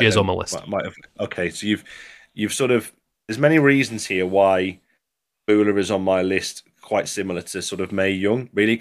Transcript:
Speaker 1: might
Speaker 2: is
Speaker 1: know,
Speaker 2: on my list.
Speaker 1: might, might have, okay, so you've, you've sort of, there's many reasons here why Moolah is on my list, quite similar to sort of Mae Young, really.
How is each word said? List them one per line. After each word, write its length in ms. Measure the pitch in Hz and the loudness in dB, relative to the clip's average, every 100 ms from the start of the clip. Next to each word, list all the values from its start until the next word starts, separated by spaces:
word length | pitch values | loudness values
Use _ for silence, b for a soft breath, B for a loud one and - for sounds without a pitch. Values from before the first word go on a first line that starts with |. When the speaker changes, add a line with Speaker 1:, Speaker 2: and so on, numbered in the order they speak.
Speaker 1:
might 20 | |
Speaker 2:
is 100 | 110 101 | 4 4
Speaker 1:
know, 40 | |
Speaker 2:
on 40 | 95 | 2
my 60 | |
list. 200 | 90 92 | 0 -4
Speaker 1:
might, 140 | - - | -10 -6
might 160 | 98 | -6
have, 100 | 92 - - - | -6 -12 -20 -10
okay, 300 | 101 - 87 | -8 -4 -6
so 160 | - 104 | -4 -2
you've, 180 | 104 - B B B B | -2 -4 B B B B
you've 220 | - 107 | -6 -4
sort 160 | - 127 | 0 2
of, 200 | 120 - _ _ _ - | 2 0 _ _ _ -10
there's 120 | 113 | 0
many 200 | 147 160 | 2 4
reasons 480 | 139 139 117 110 - | 4 4 0 -6 -4
here 200 | 95 92 | -2 0
why 540 | 98 98 95 95 90 _ _ _ _ _ _ - | 4 4 4 0 -6 _ _ _ _ _ _ 0
Moolah 280 | 107 104 101 | 4 4 2
is 140 | 92 | 0
on 120 | 98 | 0
my 200 | 95 92 | 0 0
list, 400 | 92 92 - - _ _ | 2 -2 -4 -14 _ _
quite 280 | - 101 82 | -4 -4 -2
similar 340 | 104 95 87 | -6 -6 -6
to 180 | 87 95 | -8 -10
sort 180 | - 92 | -8 -6
of 100 | 92 | -6
Mae 180 | 98 95 | -2 -2
Young, 400 | 95 101 120 123 | 0 0 -2 -2
really. 220 | 101 107 117 | 0 2 2